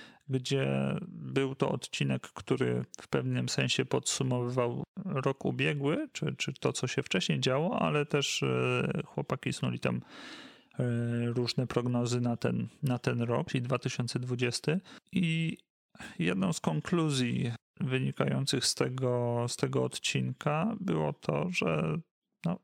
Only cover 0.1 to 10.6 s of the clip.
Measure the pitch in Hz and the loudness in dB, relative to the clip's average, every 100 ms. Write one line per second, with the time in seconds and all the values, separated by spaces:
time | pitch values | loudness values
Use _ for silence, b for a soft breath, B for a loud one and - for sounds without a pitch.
0.1 | B - 131 127 139 135 135 139 - - | B -4 -2 2 0 2 2 0 -2 -6
1.1 | - 135 131 135 135 139 127 - - 139 | -10 -2 0 0 2 0 0 -4 -2 0
2.1 | 127 - - - 131 127 123 127 - - | -2 -6 -10 0 2 2 0 -2 -10 -4
3.1 | 139 127 123 123 - 131 - 131 - - | -2 0 0 0 0 2 2 2 0 0
4.1 | - 131 123 120 127 120 123 - - 190 | 0 2 2 0 0 0 -2 -8 -8 -4
5.1 | 135 135 131 - 127 143 147 139 202 311 | 0 0 0 -2 0 0 2 0 0 -2
6.1 | - 151 131 - 135 131 - 127 - - | -4 -4 -2 -6 -2 -2 0 -2 -2 0
7.1 | 185 - 143 131 131 170 - 160 151 147 | 0 2 2 2 2 2 2 2 2 2
8.1 | 147 139 - 135 127 127 123 - - - | 0 0 0 2 2 2 2 0 0 -4
9.1 | - 143 135 127 131 127 120 127 123 B | -4 -2 -2 -2 -2 -2 0 0 -2 B
10.1 | B B B B B | B B B B B